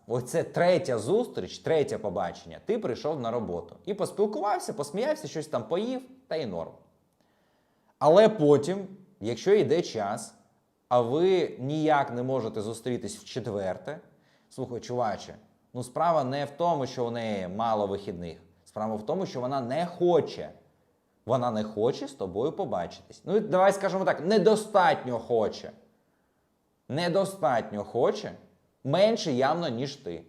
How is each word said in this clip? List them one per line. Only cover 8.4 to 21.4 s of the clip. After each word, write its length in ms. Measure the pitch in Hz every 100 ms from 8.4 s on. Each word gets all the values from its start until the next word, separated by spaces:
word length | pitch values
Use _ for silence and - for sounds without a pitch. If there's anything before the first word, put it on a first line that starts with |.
| 147 143 - 196 190 - - _
якщо 340 | 104 117 180
йде 280 | 208 131 160
час, 520 | 175 110 98 117 - - _ _ _ _ _
а 120 | 123
ви 560 | 117 143 185 185 147 -
ніяк 540 | 131 156 156 147 131
не 80 | 120
можете 400 | 127 131 110 107
зустрітись 540 | 104 113 127 120 101 -
в 80 |
четверте, 760 | - 127 113 101 95 92 - 156 - _ _ _ _
слухай, 300 | - 127 117
чуваче, 540 | - 123 113 92 - - - _ _
ну, 80 | 123
справа 420 | 123 - 165 160
не 200 | 127 143
в 60 | 143
тому, 360 | - 170 156 123
що 200 | - 117
у 40 |
неї 380 | 117 113 101 90
мало 380 | 98 113 110 101
вихідних. 520 | 98 104 87 85 76 - _
Справа 300 | _ - 110
в 120 | 107 110
тому, 200 | 175 185
що 140 | 131
вона 200 | 123 139
не 260 | 120 147 175
хоче. 640 | - 175 165 - - 76 - _ _ _ _ _ _ -
Вона 240 | 123